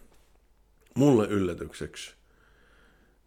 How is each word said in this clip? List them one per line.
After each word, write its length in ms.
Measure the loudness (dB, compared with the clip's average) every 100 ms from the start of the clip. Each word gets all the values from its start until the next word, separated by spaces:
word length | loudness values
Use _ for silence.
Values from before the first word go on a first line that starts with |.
| -20 _ _ _ _ _ _ _ _ 2
mulle 320 | 4 4 2
yllätykseksi 840 | -2 -2 -6 -12 -12 -14 -14 -20 -20 _ _ _ _ _ _ _ _ _ _